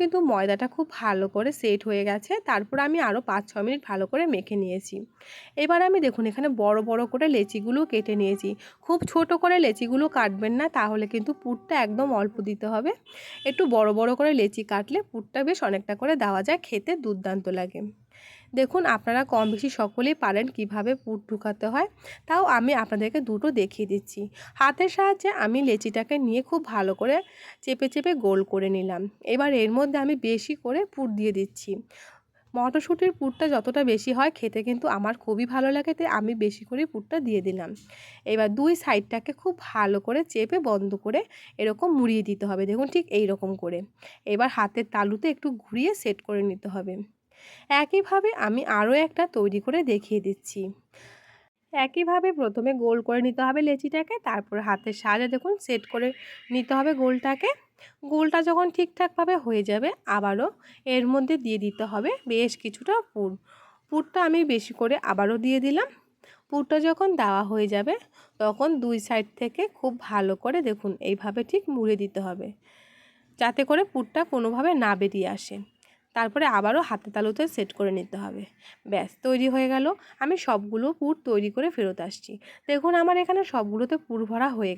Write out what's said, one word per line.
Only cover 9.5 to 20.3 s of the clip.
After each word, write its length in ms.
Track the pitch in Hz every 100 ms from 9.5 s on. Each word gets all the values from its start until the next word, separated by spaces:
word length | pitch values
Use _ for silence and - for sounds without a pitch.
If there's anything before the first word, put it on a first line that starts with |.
| 359
লেচিগুলো 460 | 277 214 233 262 311
কাটবেন 460 | 269 214 196 214 240
না, 60 | 320
তাহলে 360 | 269 214 214 214
কিন্তু 240 | 233 220 294
পুরটা 320 | 240 240 - 302
একদম 240 | 220 214 277 226
অল্প 140 | 208 226 208
দিতে 180 | 208 214
হবে। 240 | 220 285 466 _ - - - 269
একটু 140 | 277 339
বড় 160 | 226 214 208
বড় 120 | 233 247
করে 120 | 294 277
লেচি 220 | 202 214
কাটলে 340 | 208 202 202 339 415
পুরটা 300 | 233 202 262 277
বেশ 100 | 339 208
অনেকটা 260 | 196 202 208
করে 140 | 269 311
দেওয়া 180 | 208 190 196
যায়, 140 | 339 -
খেতে 260 | 208 277 339
দুর্দান্ত 420 | 233 196 190 190 185
লাগে। 340 | 185 180 - 208 - _ - - - _ 247
দেখুন, 240 | 262 370 330 220
আপনারা 260 | 233 240 269
কম 140 | 233 214
বেশি 140 | 214 277 -
সকলেই 360 | 208 - 262 311
পারেন 220 | 214